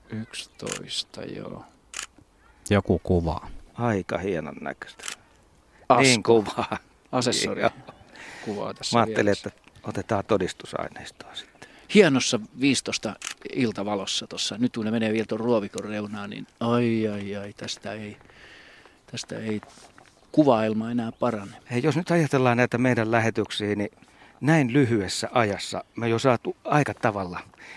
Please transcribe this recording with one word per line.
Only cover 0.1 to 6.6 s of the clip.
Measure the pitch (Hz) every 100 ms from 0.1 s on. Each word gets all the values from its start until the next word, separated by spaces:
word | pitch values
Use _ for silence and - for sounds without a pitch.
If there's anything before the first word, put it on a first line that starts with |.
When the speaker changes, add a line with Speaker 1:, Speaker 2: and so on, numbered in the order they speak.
Speaker 1:
Yksitoista, | 110 113 - - - - - 98 - - -
joo. | - 98 - - - _ _ - - - _ _ _ _ -
Speaker 2:
Joku | 101 - 87
kuvaa. | - 90 82 - - - -
Speaker 3:
Aika | - 120 104 87 113
hienon | 95 85 78 71
näköistä. | 71 - - - - - _ _ _ _ _ _ -
Speaker 1:
Asko. | 123
Speaker 3:
Niin | 135 120
kuvaa. | - 117 98 -